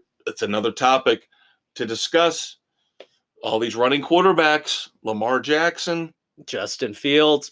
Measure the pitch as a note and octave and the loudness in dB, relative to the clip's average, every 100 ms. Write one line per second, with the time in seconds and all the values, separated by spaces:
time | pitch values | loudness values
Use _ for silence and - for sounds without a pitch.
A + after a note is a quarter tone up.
0 | _ _ - - G2+ G#2 A2 - B2+ C3 | _ _ -12 -6 -4 -2 -2 0 2 4
1 | C3 A2+ _ _ _ _ _ - A#2 A2+ | 2 0 _ _ _ _ _ -10 -8 -6
2 | - E3 E3+ D#3+ - - _ _ _ _ | 0 2 2 0 -10 -16 _ _ _ _
3 | - _ _ _ A2+ A2 A#2 A2 B2 C#3+ | -20 _ _ _ -4 -2 -2 0 0 0
4 | C3+ F3 F#3+ E3 D#3 D3+ - - - _ | 2 4 4 4 4 2 -2 -8 -8 _
5 | A2+ G#2+ A2+ B2+ C#3 D3+ E3+ E3+ F3+ E3 | -6 -4 0 -2 0 0 0 -2 -4 -6
6 | D#3+ _ _ _ - - G2 - A#2 G#2 | -6 _ _ _ -10 -8 -6 -6 -8 -6
7 | C#3+ D3 D3+ D3 - | 0 2 4 2 -2